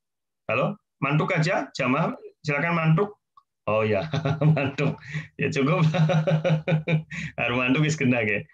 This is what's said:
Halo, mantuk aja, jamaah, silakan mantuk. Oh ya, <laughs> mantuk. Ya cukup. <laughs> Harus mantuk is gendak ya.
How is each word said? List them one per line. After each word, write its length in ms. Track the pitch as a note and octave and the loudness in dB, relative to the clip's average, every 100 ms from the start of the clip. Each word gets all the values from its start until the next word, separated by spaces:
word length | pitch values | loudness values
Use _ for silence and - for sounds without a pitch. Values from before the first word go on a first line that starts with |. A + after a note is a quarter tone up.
| _ _ _ _ - | _ _ _ _ -4
Halo, 320 | A2+ F#3+ G3+ _ _ | -2 -2 -4 _ _
mantuk 300 | C3+ D3+ F#3+ F3 | 0 0 0 0
aja, 320 | D#3+ G#3+ C#4+ - | 0 -2 -4 -4
jamaah, 400 | B2+ C#3 F#3+ - - - D3 | -2 0 -2 -6 -16 -10 -4
silakan 320 | C#3+ E3+ E3+ | -2 -2 0
mantuk. 400 | D#3+ D#3+ G#3 - _ _ _ _ - | 2 4 2 -4 _ _ _ _ -2
Oh 160 | G#2+ | 0
ya, 240 | A2 G2 E2 - - | 2 0 -2 -2 -2
<laughs> 260 | D#3 D#3 D#3 | 2 2 2
mantuk. 440 | C#3 - - - - - - - | 0 -2 -4 -4 -10 -12 -10 -6
Ya 80 | A2 | -2
cukup. 400 | C#3 C3+ F3+ D#3 F3+ D#3 D#3+ - D#3 F3+ D#3+ | 0 2 2 2 2 2 2 2 0 2 0
<laughs> 760 | - D#3+ - D#3+ - E3+ D#3+ - | 0 -2 0 -2 -2 -10 -10 -6
Harus 160 | A#2+ B2 | -2 0
mantuk 320 | B2+ C3+ D3+ | 0 2 0
is 80 | D#3 | 0
gendak 320 | B2+ B2 G#2+ | 0 2 0
ya. 120 | G2+ - | -2 -6